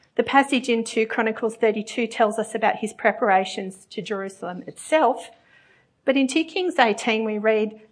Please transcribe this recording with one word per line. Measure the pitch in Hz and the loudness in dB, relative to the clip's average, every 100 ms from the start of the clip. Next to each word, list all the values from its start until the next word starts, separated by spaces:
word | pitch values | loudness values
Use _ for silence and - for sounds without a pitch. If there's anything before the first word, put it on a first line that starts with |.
| _ - | _ -4
The | |
passage | 240 269 262 262 254 | 2 2 4 0 0
in | 226 | -2
two | 226 226 220 | 0 -2 -2
Chronicles | - 220 220 226 220 | 0 -2 -2 -4 0
thirty-two | 220 214 208 - 226 | 0 0 -4 -4 -4
tells | - 214 208 | 0 0 0
us | 208 | -6
about | 220 208 - | -2 -2 -2
his | 214 | -6
preparations | - 214 202 226 190 196 - 190 190 - | -2 -2 0 2 2 2 -6 -8 -12 -14
to | - | -12
Jerusalem | 175 202 196 196 180 185 - | -8 -8 -8 -10 -12 -12 -14
itself, | - - 311 247 269 - - _ _ _ _ _ _ | -16 -2 4 4 2 -6 -20 _ _ _ _ _ _
but | - 269 | 0 2
in | 262 | 2
two | 320 | 0
Kings | 320 392 359 294 | -2 -2 -2 2
eighteen | 233 208 - 220 | 2 2 0 0
we | 220 214 | -2 0
read | 220 220 214 214 - | 2 2 0 -4 -20